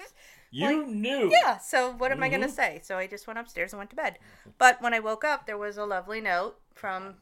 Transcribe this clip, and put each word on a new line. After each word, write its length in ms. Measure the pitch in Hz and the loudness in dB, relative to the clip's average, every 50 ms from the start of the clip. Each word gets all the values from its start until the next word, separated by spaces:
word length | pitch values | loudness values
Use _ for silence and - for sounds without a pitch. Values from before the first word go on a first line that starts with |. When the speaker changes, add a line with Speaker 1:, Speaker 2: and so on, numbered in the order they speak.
| 381 - - - - - - - - _ | -20 -20 -20 -20 -20 -20 -20 -20 -20 _
Speaker 1:
You 280 | - 131 165 247 294 311 294 | -6 -2 0 2 2 0 0
Speaker 2:
Like, 40 | 277 | -2
Speaker 1:
knew. 420 | 220 208 208 247 277 277 226 180 | -4 -2 -2 0 2 2 4 8
Speaker 2:
yeah, 260 | - 349 622 294 226 196 | 8 8 8 6 2 0
so 340 | - - - 269 254 254 | -2 -2 0 2 2 0
what 220 | 247 240 254 254 269 | -2 -2 -2 0 0
am 100 | 262 269 | 0 0
I 60 | 262 | 0
gonna 160 | 254 262 220 | 0 0 0
Speaker 1:
Mm-hmm. 100 | 285 - | -2 -2
Speaker 2:
say? 240 | - 269 196 151 165 - | -2 -2 -2 -2 -4 -10
So 140 | - 190 185 | -8 -6 -6
I 100 | 185 190 | -6 -6
just 200 | 208 202 - - | -8 -12 -12 -10
went 100 | 220 226 | -10 -10
upstairs 340 | 233 240 - - 175 190 - | -10 -8 -6 -6 -6 -6 -6
and 40 | 208 | -10
went 120 | 202 208 | -14 -10
to 60 | - 277 | -6 -4
bed. 220 | 311 220 - - - - - - - - - - | -4 -4 -4 -8 -14 -20 -20 -20 -20 -12 0 4
But 240 | 254 254 247 247 | 6 6 6 4
when 120 | 233 240 233 | 2 0 0
I 60 | 226 | 0
woke 260 | 220 220 220 214 - | 0 -2 -2 -2 0
up, 200 | 302 294 277 - - | 0 0 -2 -4 -6
there 100 | 214 208 | -8 -6
was 180 | 208 208 202 202 | -6 -6 -6 -6
a 60 | 208 | -6
lovely 380 | 208 202 185 180 196 214 220 | -4 -4 -4 -4 -6 -8 -4
note 360 | 214 202 180 175 185 226 - - _ _ _ | -2 0 0 0 0 -2 -6 -14 _ _ _
from 420 | - - 202 190 185 190 196 190 180 | -12 -8 -8 -6 -8 -8 -12 -16 -20